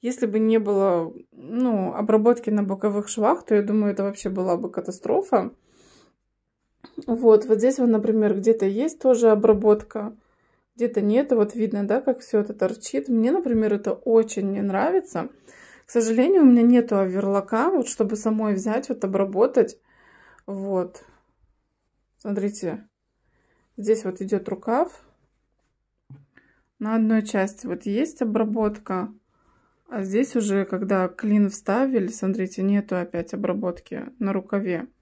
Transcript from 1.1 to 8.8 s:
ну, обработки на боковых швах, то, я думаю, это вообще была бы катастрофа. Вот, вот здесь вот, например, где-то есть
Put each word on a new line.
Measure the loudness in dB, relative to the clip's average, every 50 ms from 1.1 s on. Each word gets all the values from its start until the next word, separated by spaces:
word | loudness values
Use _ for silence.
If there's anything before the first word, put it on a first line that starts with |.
| -8 -16 -20 _ _
ну, | -20 -16 -8 -4 -2 0 0 0 0 -2 -2 -4
обработки | -4 0 2 2 4 4 4 2 2 0 -2
на | -2 0 0
боковых | -2 -4 -2 -2 -2 -2 -2 -6 -6
швах, | -6 -2 0 0 0 0 -2
то, | 0 0
я | 0 2
думаю, | 0 0 0 0 0 -2
это | -2 -4
вообще | -4 -6 -6 -8 -6
была | -6 -4 -2 -2 -2 -2
бы | -4 -8
катастрофа. | -8 -8 -10 -10 -12 -10 -4 -2 -2 -2 0 0 0 0 0 -2 -10 _ _ _ _ _ _ _ _ _ _ _ _ _ _ _ _ _ _ _ _ _ _ _ _ _ _ -20 _ -16 -4
Вот, | -4 -4 2 6 8 8 8 6
вот | 4 0 4
здесь | 4 2 2 2
вот, | 2 2
например, | 2 2 2 2 2 2 2 2 0
где-то | 0 2 2 2 2 2
есть | -2 0 0